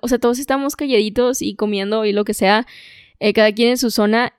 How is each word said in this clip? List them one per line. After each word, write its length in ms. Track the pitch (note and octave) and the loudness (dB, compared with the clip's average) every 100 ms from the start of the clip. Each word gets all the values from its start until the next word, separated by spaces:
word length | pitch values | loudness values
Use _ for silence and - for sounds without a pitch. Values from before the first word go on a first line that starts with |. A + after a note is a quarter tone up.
o 60 | A#3+ | -2
sea, 100 | A#3+ | 0
todos 200 | A#3+ A#3+ | 0 0
estábamos 380 | C#4+ C4+ C#4 - | -2 -2 -2 -6
calladitos 640 | D4 A3+ G#3+ G#3+ B3 C4 | 0 0 0 0 0 -2
y 140 | - | -6
comiendo 500 | G3+ G#3 G3+ G3 A3 | -4 -4 -2 -2 -2
y 80 | G#3+ | 0
lo 120 | G3+ | -2
que 100 | G#3 | -2
sea, 320 | A3 F#3+ G#3+ A#3+ - - - _ - | 0 2 2 0 -14 -20 -20 _ -4
eh, 120 | G#3 | -2
cada 200 | G#3 G#3+ | 4 2
quien 160 | G#3+ A#3 | 4 0
en 80 | B3 | 2
su 120 | A#3+ | -2
zona. 420 | G#3+ G#3 A3 B3 | 0 2 2 -2